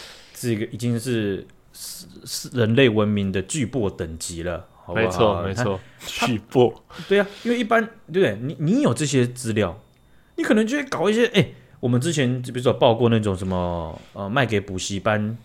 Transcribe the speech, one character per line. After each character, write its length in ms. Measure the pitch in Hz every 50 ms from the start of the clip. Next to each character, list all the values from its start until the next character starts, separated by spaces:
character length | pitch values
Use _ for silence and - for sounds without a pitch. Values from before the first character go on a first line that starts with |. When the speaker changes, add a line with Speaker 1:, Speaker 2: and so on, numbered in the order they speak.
| - - - - - - -
Speaker 1:
这 220 | - - 120 113
个 100 | 101 113 113
已 100 | - 104
经 220 | 120 120 120 117
是， 460 | 110 127 120 113 107 101 95 - - - - - _ _ -
是， 320 | - - - - - - - - - -
是 240 | - - - - 147 -
人 220 | 123 113 107 113
类 120 | 127 135 120
文 180 | 107 107 104 104
明 240 | 107 101 98 98
的 100 | 92 98 92
巨 220 | - - 160 123
擘 240 | 95 - 135 104 95
等 280 | - - 92 80 82 82
级 260 | - - 87 82 82
了， 220 | 87 85 82 - - - - -
好 100 | - 87
不 60 | 113
好？ 60 | 113
Speaker 2:
没 40 | 92
错， 340 | 90 - 117 107 101 85 87
没 100 | 95 98
错， 260 | 117 123 104 98 92 - - - -
Speaker 1:
它， 260 | - - - - - 233
Speaker 2:
巨 140 | 240 - - -
擘。 220 | - 131 123 113 - - _ - - - 165 -
Speaker 1:
对 120 | 190 202
啊， 80 | 196 202 - - -
因 80 | 226
为 60 | 240 240
一 60 | 240
般， 180 | 214 233 226 220 220 - - - -
对 100 | 147 185
不 60 | 190 127
对？ 100 | 101 101
你， 160 | 120 135 - 123
你 220 | 151 151 214 277
有 120 | 302 185 120
这 120 | - 151
些 200 | 139 139 131 123
资 280 | 123 123 - - 113 107
料， 260 | 110 101 87 85 - - _ _ _ _ _ _ - _ _ _
你 80 | - 330
可 100 | - 262
能 140 | 214 220 214
就 80 | 269
会 80 | 294 277
搞 260 | - - 131 165 202
一 40 | 214
些， 140 | 226 247 -
哎， 200 | - 202 143 - - - - _ - -
我 80 | - 123
们 140 | 123 123
之 100 | 127 175
前 300 | 156 151 131 123 127 127
就 100 | 127 127
比 80 | 113 127
如 40 | 123
说 100 | 127 107
报 220 | - 156 127 113
过 140 | - 123 117
那 100 | 117 110
种 160 | 107 104 95
什 120 | 92 98 92
么， 520 | 92 90 90 87 87 85 82 80 82 - - - -
呃， 140 | 98 101 98
卖 180 | 107 139 131
给 140 | 107 107 101
补 200 | 95 - 92 92
习 200 | 87 - 98 98
班 380 | - 113 107 107 107 107 113 113 -